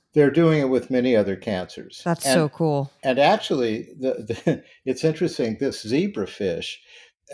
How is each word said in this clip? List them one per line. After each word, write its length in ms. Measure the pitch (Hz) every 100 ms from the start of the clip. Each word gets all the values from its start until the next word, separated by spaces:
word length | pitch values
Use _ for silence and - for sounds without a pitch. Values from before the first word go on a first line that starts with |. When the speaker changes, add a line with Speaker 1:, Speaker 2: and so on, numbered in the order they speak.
| _
Speaker 1:
They're 160 | 151 143
doing 300 | 143 165 156
it 100 | 135
with 200 | 127 120
many 240 | 127 127
other 220 | 113 98 95
cancers. 640 | - 95 90 - - -
Speaker 2:
That's 200 | 180 165
Speaker 1:
And 100 | 139
Speaker 2:
so 140 | 131 151
cool. 420 | - 165 143 139 _
Speaker 1:
and 160 | 135 127
actually, 760 | 147 214 - 151 120 110 - -
the, 160 | 131 123 110 113
the, 180 | - 143 -
<laughs> 100 | _ -
it's 180 | 117
interesting, 540 | 160 151 175 - 120 110
this 240 | 139 -
zebrafish 920 | 107 131 202 202 95 - 98 82 82 - _ - - _ -